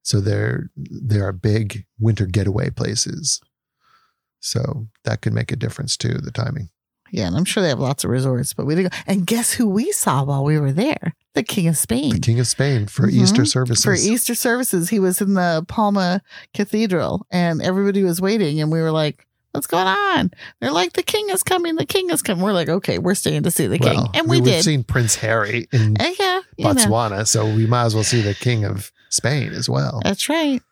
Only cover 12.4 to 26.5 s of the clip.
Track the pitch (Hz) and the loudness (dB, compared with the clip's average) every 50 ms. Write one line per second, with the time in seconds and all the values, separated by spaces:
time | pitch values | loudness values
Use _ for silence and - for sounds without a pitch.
12.4 | 123 117 - - 135 143 135 113 104 104 - - - - - 127 - 190 208 170 | 0 0 0 0 2 2 2 0 0 -2 0 2 2 4 4 4 4 6 6 4
13.4 | 120 - - 127 127 120 120 - - - 190 160 - 202 226 247 - - 240 - | 2 2 2 0 0 2 0 2 2 2 2 2 2 2 2 0 0 -2 -2 0
14.4 | - 254 233 247 254 - - 180 165 175 226 208 190 185 180 - 208 196 202 185 | 0 0 0 0 0 0 0 0 0 2 2 2 2 2 2 0 0 2 2 2
15.4 | 180 175 165 160 175 - - - 214 208 202 202 185 175 180 196 _ _ - - | 2 2 0 0 -2 -4 -2 0 2 2 2 2 2 2 0 -2 _ _ -20 -20
16.4 | - _ - - 202 - - 214 226 202 185 160 110 73 - 190 - _ 190 180 | -20 _ -4 -4 -2 0 0 0 0 2 2 0 0 0 -2 -4 -6 _ 0 0
17.4 | 175 170 165 156 - 175 185 196 202 202 190 202 196 180 165 175 185 190 214 226 | 2 2 0 0 0 0 0 2 2 2 2 2 2 2 0 0 0 0 2 2
18.4 | 196 147 147 156 151 156 160 165 160 160 156 160 156 151 131 _ _ _ _ _ | 0 0 0 0 0 0 0 0 0 0 0 0 0 0 -4 _ _ _ _ _
19.4 | _ _ - - - - 330 339 381 381 381 403 403 392 359 - - 180 - - | _ _ -8 -8 -4 -2 -2 0 0 0 0 0 0 0 0 0 0 -2 -4 -6
20.4 | - - - _ - 254 302 339 370 349 - - 339 - - 427 427 403 381 381 | -20 -20 -12 _ -4 -2 0 0 0 0 -2 -4 -2 0 -2 -2 -2 -2 -2 -2
21.4 | - - 370 359 349 339 320 320 - - - 392 370 349 320 254 - - 196 170 | 0 0 0 0 0 -2 -2 -4 -4 -2 -2 -2 0 0 -2 -2 -2 -2 -2 0
22.4 | 185 208 202 175 156 - 160 190 - - 107 85 160 180 196 - - - 151 151 | 0 2 2 0 2 0 0 -2 0 -2 -2 0 0 0 0 0 0 0 0 0
23.4 | - 180 - - 151 98 104 120 127 - - - - 120 - - - - 123 135 | 0 0 0 0 0 0 2 2 2 2 4 2 0 2 2 0 2 4 4 6
24.4 | 123 131 185 165 - 160 151 135 113 - - 131 120 107 - - - 110 113 113 | 6 6 4 4 4 2 2 0 0 0 0 2 2 2 0 -2 0 0 2 2
25.4 | 104 101 113 120 - _ - 120 110 107 107 - 254 339 370 381 403 381 359 381 | 0 0 -2 -4 -4 _ 2 4 4 4 4 2 2 0 0 0 0 0 0 -2
26.4 | 370 _ | -4 _